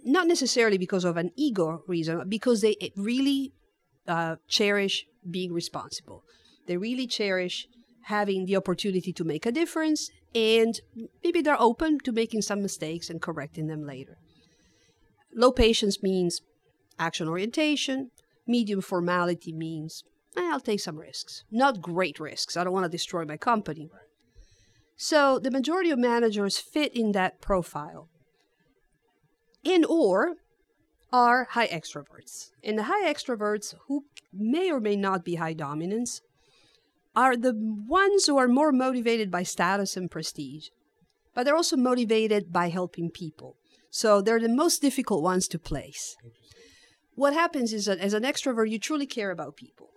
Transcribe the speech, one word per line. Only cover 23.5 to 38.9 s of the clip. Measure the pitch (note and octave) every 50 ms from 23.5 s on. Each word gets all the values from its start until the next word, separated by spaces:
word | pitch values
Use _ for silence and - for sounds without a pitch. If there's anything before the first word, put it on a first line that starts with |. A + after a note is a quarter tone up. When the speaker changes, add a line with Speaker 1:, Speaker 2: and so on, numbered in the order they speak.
| A#3 G#3+ G3+ D#3+ D3+ D#3+ D3 D#3+ - - - _ _ _ _ _ _ - - _ _ _ _ _ _ _ _ _ _
Speaker 1:
So | - - - D#4+ D4 C#4 C4+ C4 B3
the | - C4
majority | B3 C4+ A#3+ D4 E4 F#4+ F#4 E4+
of | C#4+ A#3+
managers | B3 A#3+ A#3 A#3 A#3 A3+ G3+ G#3 G3+ G3 G3 -
fit | - - - D#4 D4 B3+ -
in | A#3+ A3 G#3
that | G3 F#3+ F#3 F3+ - _
profile. | - - G3 F3+ E3 - - D3 D3+ E3 E3+ - - _ _ _ _ _ _ _ _ _ _ _ _ _ _ _ _ _ _ _ _ _ _ _ _ _ _ _ _ _ _ _ -
And | D4+ F#4 E4+ D4+
or | - E4 E4 C4+ F#3+ F3+ G3 C#4 F4 E4+ - _ _ _ _ _ _ _ _ _ _ _ _ _ _
are | B3+ B3 A#3+ A#3+ B3 C4 A#3+ -
high | - A#3+ A3+ -
extroverts. | E3+ D#3+ - - - D3 C#3 - - - - - - - - - _ _
And | - G#3+ A3 G#3+
the |
high | G#3+ C4 F#4+ G#4 F#4+ D4+
extroverts, | D4+ - - - A#3+ G3+ G#3 G#3 G#3+ G#3+ - - - - _
who | - C#4 D4 C#4 _ - - - _
may | - F#3+ G#3+ A3+ C4+ E4+ F#4+ F#4
or | D4+ B3+
may | G#3+ G#3 G#3
not | G3+ G3+ G3 F#3+ F3+ F3
be | F3 F3
high | E3 E3 D#3+ D#3+
dominants, | D#3+ D3+ C#3 D3 D#3 E3+ F#3 G#3 A#3 B3 A#3 - - - _ _ _ _ _ _ _ _ _ _ _ _ _ _ _ _ _ -
are | A3+ B3+ C4 B3+
the | A#3+ A#3 B3+ A#3
ones | G#3+ A3 A3 G#3+ G#3 G#3 A#3+ D#4 F#4 G4 G4+ G4+ G4 F#4+
who | D4+ C#4+
are | C4+ B3+ A#3+
more | A#3+ C#4 D#4 D#4
motivated | C4+ B3+ B3+ C4